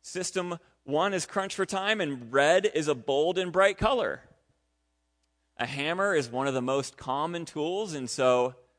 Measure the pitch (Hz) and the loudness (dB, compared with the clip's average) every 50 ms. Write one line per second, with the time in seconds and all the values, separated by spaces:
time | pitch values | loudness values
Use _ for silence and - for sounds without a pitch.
0 | _ - - 180 180 - - 190 180 175 175 165 _ _ _ _ _ - 139 147 | _ -10 -8 -6 -6 -4 -4 -4 -4 -4 -6 -8 _ _ _ _ _ -4 0 0
1 | 175 202 196 185 - - - 202 190 196 - - 190 180 - 190 190 202 220 214 | 2 2 0 -2 -4 -2 -4 -4 -4 -4 -2 -4 -4 -2 -2 -4 0 0 0 0
2 | 185 147 139 127 120 113 120 139 139 151 170 190 196 208 - 156 156 147 147 123 | 0 -2 -4 -6 -8 0 2 4 6 6 6 4 4 2 0 0 0 0 -2 -2
3 | 110 - 135 139 151 170 185 175 185 180 160 185 190 196 196 - 214 220 269 247 | 0 0 2 2 2 2 2 0 -2 0 4 4 4 4 4 2 0 2 2 2
4 | 196 104 71 - - _ _ _ _ _ _ _ _ _ _ _ _ _ _ _ | 0 -2 -4 -6 -10 _ _ _ _ _ _ _ _ _ _ _ _ _ _ _
5 | _ _ _ _ _ _ _ _ _ _ _ _ 117 120 139 143 139 151 170 185 | _ _ _ _ _ _ _ _ _ _ _ _ -8 -6 -6 -6 -4 -4 -2 0
6 | 196 202 190 156 135 120 117 127 135 139 131 131 123 127 135 139 135 - - - | 0 0 2 0 -2 -2 -4 -2 -2 0 0 0 0 0 0 0 -2 -4 -10 -14
7 | - 123 127 139 151 170 175 170 165 - - 156 147 160 180 196 220 202 160 143 | -6 -4 -4 -2 -2 -4 -4 -6 -10 -8 -6 -4 -4 -2 -2 -4 -4 -6 -6 -8
8 | 127 120 - - 135 127 123 123 123 127 127 - _ _ _ | -8 -8 -2 2 4 4 6 4 4 0 -2 -8 _ _ _